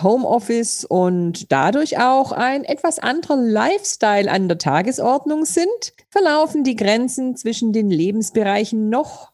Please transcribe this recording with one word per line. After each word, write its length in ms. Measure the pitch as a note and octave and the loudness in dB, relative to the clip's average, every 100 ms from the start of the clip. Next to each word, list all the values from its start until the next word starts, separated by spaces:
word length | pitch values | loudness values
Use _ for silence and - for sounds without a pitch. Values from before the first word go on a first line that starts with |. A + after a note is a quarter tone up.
Homeoffice 840 | F#3 A3+ - A#3 A#3+ A#3 A#3 - | 2 2 2 0 0 -2 -2 -6
und 680 | - F#3 F3+ F3+ E3+ E3+ - | -2 0 2 0 -2 -4 -2
dadurch 480 | C3+ D#3 C4+ D#4 - | 2 2 0 -2 0
auch 340 | B3 C4+ C4 | 2 2 0
ein 320 | - B3 C#4 | -2 -2 -2
etwas 340 | - D#4 E4+ - | -4 -4 -4 -2
anderer 400 | A#3 D4+ E4 C#4 | -2 -4 -2 0
Lifestyle 920 | A#3 G#3+ B3 G4+ - - G#3+ G3+ G3 | 2 2 2 0 -4 0 2 2 2
an 160 | F3+ F#3 | 0 0
der 120 | E3 | 0
Tagesordnung 880 | D3+ D3 G#3 B3+ - C#4 D4+ D4+ D#4 | 2 0 0 -2 0 0 0 -2 0
sind, 480 | E4+ F4+ A#4 - - _ | 0 0 -4 -8 -16 _
verlaufen 540 | - F4 D4+ D#4 D4+ | 0 2 2 0 0
die 120 | C4+ A3+ | -2 0
Grenzen 580 | G3+ A3 B3 - B3+ | 2 2 0 -2 -4
zwischen 380 | B3 A3+ A3+ A3+ | -4 -6 -2 0
den 160 | A3 G#3 | 2 2
Lebensbereichen 1000 | D#3+ F3+ G#3+ G#3+ A3+ G3+ G#3 G#3+ A3 G#3+ | 2 2 0 -2 0 0 0 0 -2 0
noch 420 | A#3+ D4+ - - | 0 -2 -10 -20